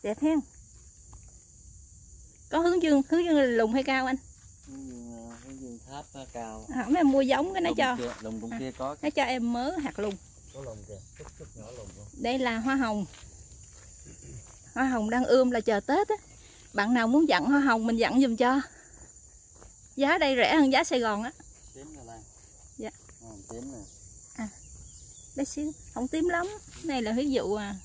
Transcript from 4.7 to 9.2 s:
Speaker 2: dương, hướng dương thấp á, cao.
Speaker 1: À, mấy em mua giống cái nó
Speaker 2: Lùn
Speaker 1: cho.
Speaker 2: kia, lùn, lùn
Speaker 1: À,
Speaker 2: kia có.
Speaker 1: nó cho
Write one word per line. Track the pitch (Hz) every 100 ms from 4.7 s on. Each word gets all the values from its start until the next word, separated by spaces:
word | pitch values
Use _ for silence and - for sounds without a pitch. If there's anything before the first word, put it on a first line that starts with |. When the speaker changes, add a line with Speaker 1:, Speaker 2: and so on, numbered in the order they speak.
| 269 269
Speaker 2:
dương, | 120 117 117 117 120
hướng | 131 135
dương | 127 117 127
thấp | 139 -
á, | 139 131
cao. | 120 113 110 110
Speaker 1:
À, | 254 233
mấy | 339
em | 294
mua | 269
giống | 262 262 349
cái | 381
nó | 339
Speaker 2:
Lùn | -
Speaker 1:
cho. | 262 247
Speaker 2:
kia, | 240 240
lùn, | 156 110
lùn | 117
Speaker 1:
À, | 117
Speaker 2:
kia | 131 -
có. | 131 147
Speaker 1:
nó | 294
cho | 302